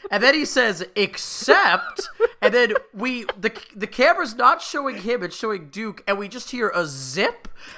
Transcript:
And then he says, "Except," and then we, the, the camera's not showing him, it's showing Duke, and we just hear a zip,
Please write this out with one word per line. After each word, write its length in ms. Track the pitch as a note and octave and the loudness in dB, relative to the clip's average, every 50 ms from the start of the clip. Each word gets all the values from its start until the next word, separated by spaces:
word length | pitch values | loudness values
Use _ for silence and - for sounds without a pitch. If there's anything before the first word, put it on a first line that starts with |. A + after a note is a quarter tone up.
| - - | -10 -4
And 100 | G3+ G3+ | -2 4
then 120 | A#3 C4 D4 | 4 4 4
he 100 | D#4 C#4+ | 4 2
says, 400 | - - C4 A#3+ A3 F#3+ D#3 F3+ - - | 0 2 2 2 2 0 -2 -6 -6 0
"Except," 1120 | G#3 G3 F#3 - - - - - - - - E4 G4 G4 F3+ F3 - - - - - - - - - A4+ - - - | 0 0 0 -2 -8 -8 -8 -6 -4 4 6 6 6 6 4 4 2 0 -4 -8 -10 -10 -10 -2 0 0 0 0 2
and 120 | G3+ G#3 G#3+ | 0 2 4
then 200 | B3 A#3+ G#3+ G#3 F3 - _ - | 4 2 4 2 -2 -4 _ -10
we, 320 | F#3+ A#3 C4 B3+ A#3+ - - - G3 | -6 -4 -4 -4 -4 -6 -8 -8 -4
the, 120 | F#3+ A3 - - - - - | -4 -4 -4 -4 -18 -16 -10
the 120 | G3+ G#3 | -10 -10
camera's 480 | - - - B3+ D#4+ E4+ F#4 E4 A3+ G#3+ | -8 0 4 4 4 4 4 0 -4 -2
not 260 | B3 A#3+ C4 E4+ E4+ | 4 4 4 4 4
showing 360 | - - - C#4+ C#4 C4+ B3+ | -2 -6 -4 -4 -4 -4 -4
him, 260 | G3+ F#3 A3+ B3 A#3 F3+ | -4 -4 -2 -2 -2 -2
it's 140 | E3+ - | -6 -8
showing 320 | - A#3 A3 G#3 F#3 D#3 C#3+ | -6 -4 -4 -4 -4 -8 -12
Duke, 340 | - G3+ A3+ G#3+ E3+ - - | -10 -8 -8 -8 -8 -8 -2
and 100 | G3 G3+ | -2 -2
we 100 | G3 G3+ | -2 -2
just 240 | G3 A3+ B3 - - | -8 -10 -12 -12 -8
hear 180 | C4 B3 A3 G3 - | -4 -2 -2 0 0
a 120 | F3 E3+ | 0 -2
zip, 600 | D3+ C3+ C3+ C3 B2+ C3 F3+ A3+ A4+ A#4+ - - - - - - - - | -2 -4 -8 -8 -6 -2 0 0 0 -2 -4 -12 -14 -14 -14 -16 -12 0